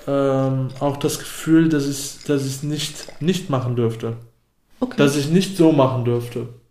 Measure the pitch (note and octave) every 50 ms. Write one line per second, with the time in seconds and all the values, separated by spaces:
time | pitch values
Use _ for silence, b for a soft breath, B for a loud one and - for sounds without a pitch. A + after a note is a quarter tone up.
0 | - - C#3 C#3 C#3 C#3 C3+ C3+ C3+ C3+ C3 C3 C3 B2+ - - - D3 C3 -
1 | - D3+ - - - - - - - D#3 D#3+ D#3+ E3 D#3+ D#3+ D3 C#3 C#3 C#3+ -
2 | - - - - - - D3 C#3 C3+ C3+ C3+ - - D3 D3+ D3+ - - - -
3 | - - - - C#3+ D#3+ F#3 F3 - - C#3+ B2+ A#2 A#2+ A#2+ A#2+ A#2 A2+ A2+ -
4 | - A2+ A2+ A#2 - - _ _ _ _ _ _ _ _ _ _ - B3 - -
5 | C#3+ C#3 C#3 D3+ C#3 C#3+ E3 F#3 G3 - - - E3+ D#3+ D#3 C#3+ C3+ B2 A#2+ A#2+
6 | A#2+ A#2+ A#2+ A#2+ A#2+ - - A#2+ A#2 A#2 - - _ _